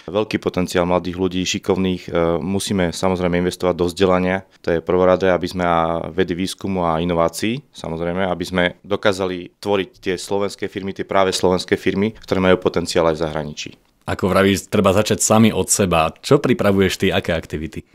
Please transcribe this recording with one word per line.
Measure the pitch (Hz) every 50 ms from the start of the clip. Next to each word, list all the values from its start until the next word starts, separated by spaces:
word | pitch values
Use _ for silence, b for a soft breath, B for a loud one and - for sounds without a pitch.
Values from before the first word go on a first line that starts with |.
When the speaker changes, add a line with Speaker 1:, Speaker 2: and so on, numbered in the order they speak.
| B
Speaker 1:
veľký | 82 87 107 107 - -
potenciál | 92 - 92 - 92 90 - - 90 87
mladých | 87 90 90 85 90 85
ľudí, | 90 95 92 90 92
šikovných, | 90 - - 98 - - 95 92 95 92 90 87 -
e, | - 87 85 82 82 85 80
musíme | 67 92 98 98 - - 107 95 87 82 80
samozrejme | - 92 92 92 87 90 87 87 87
investovať | 90 90 - - - 90 85
do | 82 87 87
vzdelania, | 80 87 98 90 90 90 92 92 95 95 - _ _ _
to | - 90 85
je | 82 -
prvoradé, | - 90 90 92 92 92 87 95 92 90
aby | 82 90 87
sme | 95 90 90
a | 87 85 82 82 82 85 82 82 82 82
vedy, | 90 92 87 87
výskumu | 85 92 90 - - - 98 95 92 87
a | 82 80 80
inovácií, | 87 87 87 82 85 82 - - 98 110 120 143 - _ -
samozrejme, | - - 80 82 80 85 87 87 92 98
aby | 90 90 85 90
sme | - 92 90 87 87 - _ -
dokázali | 92 101 95 - 107 95 92 95 92 92 87 90 - _
tvoriť | - - 101 101 98 90 - _
tie | _ - 98 90
slovenské | 82 - - 101 101 101 95 - - 104 95
firmy, | - 101 92 98 92
tie | - 90
práve | - 92 98 95 92 92
slovenské | - - 90 92 90 - - 101
firmy, | - - 95 87 95 101 113 -
ktoré | - - - 95 95 92
majú | 92 90 90
potenciál | - 87 - 87 82 - - 90 82 82
aj | 80
v | 78 82
zahraničí. | 78 76 76 73 73 76 - - - - _ _ _ _ _ -
Speaker 2:
Ako | - 90 - 104 92
vravíš, | 92 95 98 98 98 85 - -
treba | - 101 95 95 90
začať | 104 107 - 104
sami | - - - 107 110 113 107
od | - 92 92
seba. | - - - 104 90 85 80 80 80 - _
Čo | - - 135
pripravuješ | 151 - 127 117 - 95 101 98 98 95 87 - -
ty, | 101 90
aké | 80 98 - - 85
aktivity? | 82 - - - 76 80 - - - - _